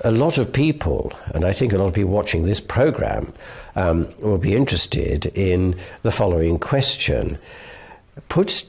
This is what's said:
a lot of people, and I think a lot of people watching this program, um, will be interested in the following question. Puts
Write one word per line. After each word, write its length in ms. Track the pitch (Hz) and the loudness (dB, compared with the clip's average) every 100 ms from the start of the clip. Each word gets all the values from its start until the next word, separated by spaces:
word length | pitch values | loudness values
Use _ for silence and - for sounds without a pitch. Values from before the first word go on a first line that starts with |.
a 80 | 117 | 0
lot 280 | 113 156 151 | 2 2 2
of 120 | 113 | 0
people, 640 | 135 156 147 - 67 - - - | 2 2 0 -2 -2 -4 -8 -6
and 100 | - | -2
I 80 | 90 | 0
think 220 | 98 135 | 2 2
a 20 | 98 | 2
lot 120 | 95 | 2
of 40 | |
people 200 | 104 95 | 2 2
watching 340 | 101 - 82 82 | 2 0 0 0
this 160 | 104 | 0
program, 720 | - - 151 - - - - - - - - - | -2 2 2 2 -2 -2 -6 -10 -20 -18 -8 -2
um, 320 | 90 82 80 - | 2 2 0 -4
will 180 | 107 95 | 0 0
be 160 | 90 110 | 2 2
interested 680 | 139 82 - - - 78 - | 2 0 -2 -2 -2 -2 -2
in 500 | - 95 90 92 87 - - | 0 2 2 2 -2 -8 -6
the 120 | 113 | -2
following 460 | - 101 85 82 82 | 0 2 2 2 0
question. 760 | - 139 135 - - 60 - 73 - - - - - - _ - - | 0 0 0 -2 -2 0 -2 -6 -12 -20 -20 -20 -20 -20 _ -20 -4
Puts 320 | 165 208 - | 0 0 -2